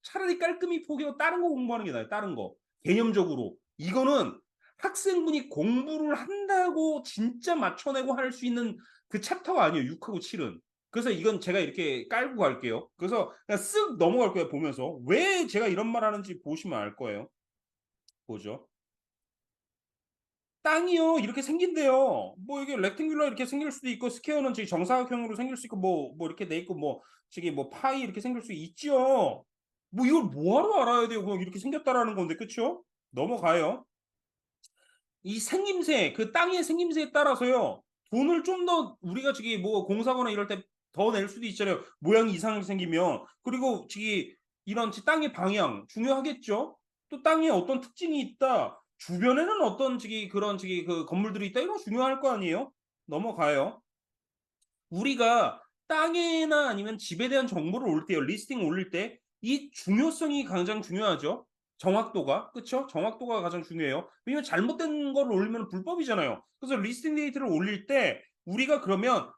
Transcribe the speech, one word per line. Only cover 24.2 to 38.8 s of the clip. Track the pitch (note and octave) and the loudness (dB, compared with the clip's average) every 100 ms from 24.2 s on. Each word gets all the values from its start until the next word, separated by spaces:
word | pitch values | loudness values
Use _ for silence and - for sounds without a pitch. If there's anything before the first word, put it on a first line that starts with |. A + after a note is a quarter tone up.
| - D4+ C4+ A3+ | -2 0 0 -2
저기 | G3+ | -2
정사각형으로 | E3+ F#3 B3+ B3+ B3 A3+ G#3+ | -2 2 2 2 -4 -4 -6
생길 | B3+ B3+ | -6 -6
수 | A#3 | -8
있고, | G3+ | -2
뭐, | F#3 E3+ C3+ D#3 | 0 0 -2 -6
뭐, | E3 | -8
이렇게 | E3 F3 | -6 -6
돼 | D#3+ | -6
있고, | F3+ | -6
뭐, | D#3+ D3 C3 - _ _ | -4 -4 -6 -12 _ _
저기 | - E3+ | -6 -4
뭐, | C#3 C3+ | -4 -6
파이 | - C4+ C4+ | -2 -2 0
이렇게 | A#3 F#3+ | -4 -6
생길 | A#3+ B3 | -6 -6
수 | A#3 | -8
있죠. | E3 E3+ - D4 C4+ C4 C4 D#3 G2+ _ _ _ _ _ | -12 -12 -10 2 4 6 4 4 0 _ _ _ _ _
뭐, | F#3+ B3+ | 0 4
이걸 | D#4+ | 4
뭐하러 | G3+ C#3 E3 B3 G4+ G4+ | 2 0 4 4 4 4
알아야 | A#3+ A#3+ A3+ | 4 4 2
돼요? | A3 | -2
그냥 | F#3+ F#3+ | -2 -2
이렇게 | F#3 F#3+ | -4 -6
생겼다라는 | C4 D4+ - B3+ A3+ G3 | -4 -2 2 2 2 0
건데, | E3+ E3 | -2 -4
그쵸? | A3+ - A#3+ F4+ _ _ _ | -6 -2 -2 -2 _ _ _
넘어가요. | B2 E3+ A#3 E3+ E3+ D#3+ B3+ - _ _ _ _ _ _ _ _ _ _ _ _ _ | -4 -2 2 4 4 2 -2 -10 _ _ _ _ _ _ _ _ _ _ _ _ _
이 | F#3 A3 | -8 -6
생김새, | - F#4 G4+ F#4 D#4 C#4 D#3 | -2 -2 0 0 2 4 2
그 | - A3 | 0 -2
땅의 | E4 F4 F4+ | 2 2 2
생김새에 | E4 E4 F4 D#4 D4+ | 0 0 0 0 0
따라서요, | D4 C#4+ B3+ B3 B3+ D#3 F#2+ _ _ _ | 4 4 4 2 2 2 -2 _ _ _
돈을 | A3+ C#4+ E4+ | 0 2 2
좀 | F#4 F#4 F4 | 0 0 2
더 | E4+ | 2